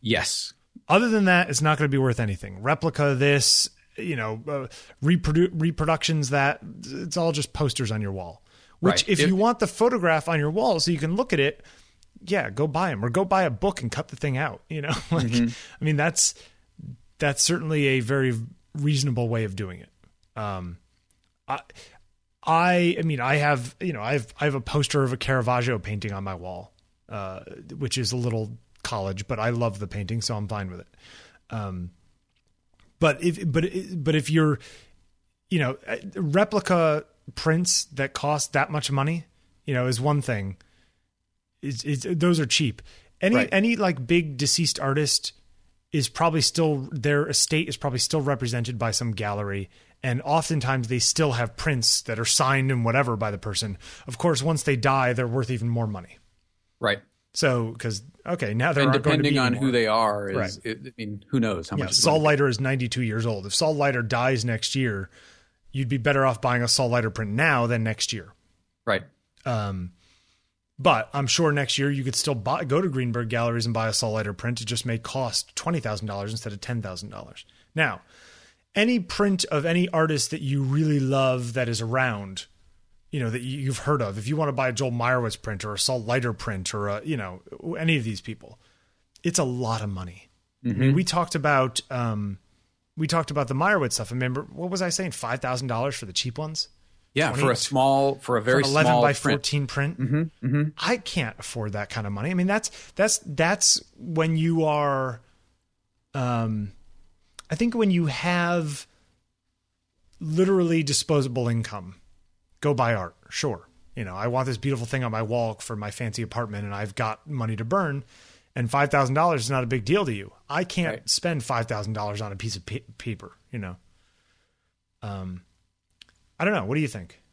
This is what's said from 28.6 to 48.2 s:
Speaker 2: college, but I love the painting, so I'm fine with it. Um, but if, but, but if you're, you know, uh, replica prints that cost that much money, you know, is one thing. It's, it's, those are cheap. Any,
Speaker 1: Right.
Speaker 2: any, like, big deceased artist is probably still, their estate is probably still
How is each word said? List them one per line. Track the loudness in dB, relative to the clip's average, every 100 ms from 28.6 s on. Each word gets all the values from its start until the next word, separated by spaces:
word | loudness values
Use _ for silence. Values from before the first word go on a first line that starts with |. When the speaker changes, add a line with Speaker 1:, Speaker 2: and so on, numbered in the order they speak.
| _ _
Speaker 2:
college, | -6 -4 -4 -4 -6
but | -2
I | 0
love | 0 -2 -2
the | -8
painting, | -6 -4 -4
so | -2 -4
I'm | -4
fine | -6 -6
with | -10
it. | -16 _ -20 -20 -20 _ _
Um, | -8 -6 -6 -8 -12 _ _ _ _ _ _ _ _ _ _
but | 2 4
if, | 0 0 0
but, | 0 0 -2 -6
but | -4 0
if | 0 4
you're, | 4 4 2 -4 -20 -20 _ _ _ _ _ _
you | 0
know, | 0 -4 -8
uh, | -10 -8 -6
replica | 0 2 4 2 2 4 4 2 -4 _ -16
prints | -4 0 2 2 0 -2
that | -4 -6
cost | -2 -2 -2 0
that | 0 0
much | -2 -2
money, | 0 0 -2 -6 _ _ _
you | -4
know, | -2 0
is | 0
one | 2 2
thing. | 0 -4 -4 -10 _ _ _ _ _ _ _ _ _ _
It's, | -8 -6
it's, | -4 -4 -2
those | 0 2 2
are | 2
cheap. | 2 0 -2 -12 -20 _ _
Any, | 2 4
Speaker 1:
Right. | 4
Speaker 2:
any, | 2 2 2
like, | 2 0 2
big | 2 2 -2
deceased | 0 2 0 0
artist | 0 0 2 0 -2 -12 _ _ _ _ _
is | -2 -2
probably | 2 2 4
still, | 2 2 2 0 -4
their | -4 0 2 2
estate | 2 2 2 0
is | -4
probably | -4 -2
still | 0 0